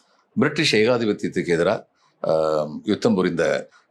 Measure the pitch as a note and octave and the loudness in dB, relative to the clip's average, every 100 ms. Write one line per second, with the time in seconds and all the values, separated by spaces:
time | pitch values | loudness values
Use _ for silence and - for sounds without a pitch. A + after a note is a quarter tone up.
0 | _ _ _ - C#3 D#3 D3+ A2+ A2 B2 | _ _ _ -2 -2 0 0 2 4 2
1 | A2+ G2+ F#2 F2+ E2 E2 E2+ A2 - _ | 0 -2 -4 -4 -2 0 2 0 -6 _
2 | _ _ - D#2+ D#2 D#2 D2+ D2+ - G2 | _ _ -2 0 2 0 -2 -6 -4 0
3 | B2 G2+ F2+ E2 D#2 C#2 - _ _ | 2 2 0 0 0 -2 -6 _ _